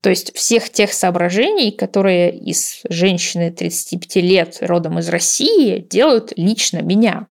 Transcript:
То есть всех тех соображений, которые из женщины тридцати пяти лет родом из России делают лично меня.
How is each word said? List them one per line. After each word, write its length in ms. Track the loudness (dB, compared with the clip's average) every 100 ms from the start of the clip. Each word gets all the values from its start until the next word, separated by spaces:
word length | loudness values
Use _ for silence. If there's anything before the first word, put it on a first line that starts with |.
То 80 | 2
есть 240 | 0 -4 -6
всех 340 | 0 2 0
тех 240 | 0 0
соображений, 760 | 2 0 0 0 0 0 2 0
которые 640 | -2 -2 0 2 4 2 -2
из 460 | -6 -6 -6 -10 -8
женщины 600 | 0 0 2 -2 -2 -4
тридцати 480 | -4 -6 -6 -8 -10
пяти 240 | -2 0
лет 380 | 4 2 2 -4
родом 380 | -2 0 0 -4
из 100 | -2
России 720 | -2 -2 0 2 4 2 0
делают 540 | -2 2 4 2 0 -2
лично 460 | 0 0 -2 -2
меня. 440 | 0 2 2 0 -10